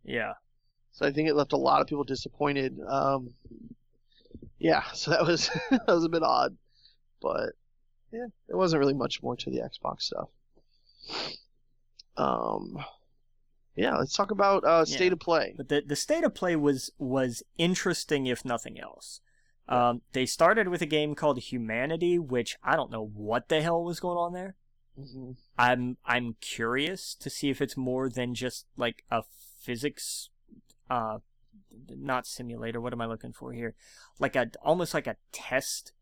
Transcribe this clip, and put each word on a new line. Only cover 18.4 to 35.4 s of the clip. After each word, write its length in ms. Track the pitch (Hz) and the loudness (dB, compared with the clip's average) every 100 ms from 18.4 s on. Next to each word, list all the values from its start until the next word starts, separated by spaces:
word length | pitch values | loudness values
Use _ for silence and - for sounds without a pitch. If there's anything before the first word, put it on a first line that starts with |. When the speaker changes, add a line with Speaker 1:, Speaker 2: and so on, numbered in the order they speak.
Speaker 1:
nothing 360 | 131 120 127 - | -2 -4 -4 -14
else. 420 | - - - - _ _ _ _ - | -16 -16 -18 -20 _ _ _ _ 0
Speaker 2:
Yeah. 200 | 123 120 | 4 4
Speaker 1:
Um, 120 | 120 _ | 2 _
they 120 | 131 127 | -2 0
started 420 | - 165 220 190 | 6 6 6 2
with 140 | 175 | 0
a 40 | 160 | 2
game 280 | 151 151 147 | 2 2 2
called 220 | 156 135 | 2 0
Humanity, 800 | - 127 113 113 139 160 175 175 | -2 -6 -2 -2 -2 0 2 2
which 380 | 147 123 113 - | 2 -2 -2 -4
I 120 | - 156 | 0 0
don't 160 | 117 | 0
know 140 | 113 110 | -6 -8
what 440 | 104 104 117 - | -8 -2 -2 2
the 120 | 156 | 2
hell 220 | 160 170 | 2 0
was 160 | 170 165 | -2 -4
going 180 | 180 175 | -2 0
on 160 | 175 | -2
there. 220 | 180 190 196 _ _ _ - | -4 -10 -14 _ _ _ -20
Speaker 2:
Mm-hmm. 320 | 139 131 127 123 _ - | -16 -14 -14 -14 _ 2
Speaker 1:
I'm, 400 | 123 123 123 127 - | 4 4 0 -4 0
I'm 300 | 120 120 110 | 0 0 -8
curious 720 | - - 113 127 151 190 - - | -10 -2 0 0 -2 -4 -10 -10
to 140 | 147 | -10
see 200 | - 143 | -4 -2
if 120 | 131 | 0
it's 160 | 139 - | -2 -2
more 320 | 127 127 131 | -2 0 -2
than 240 | 120 123 | -2 -4
just, 320 | 120 127 - - - | -2 -4 -6 -14 -4
like, 280 | 117 - _ | -4 -4 _
a 120 | 117 - - - - | -4 -4 -20 -20 -14
physics, 680 | - 120 143 - - - - _ _ - _ _ - | -8 -4 -4 -4 -8 -8 -10 _ _ -20 _ _ -4
uh, 300 | 123 110 110 _ _ _ - _ 113 135 | -2 -2 -6 _ _ _ -20 _ -20 -18
not 380 | 131 139 127 - | -10 -2 -2 -2
simulator, 540 | - 123 117 113 117 | -10 -10 -8 -6 -6
what 120 | 120 | -6
am 80 | 120 | -6
I 40 | 113 | -6
looking 260 | 113 123 | -6 -10
for 220 | - 127 | -14 -12
here? 220 | 117 117 - - - - - | -8 -8 -10 -20 -20 -20 -4
Like 180 | 139 135 | 0 0
a, 140 | 117 - | 0 -2
almost 300 | 156 175 165 | 0 2 2
like 140 | 165 131 | -2 -4
a 80 | 110 _ | -8 _
test 640 | - | -14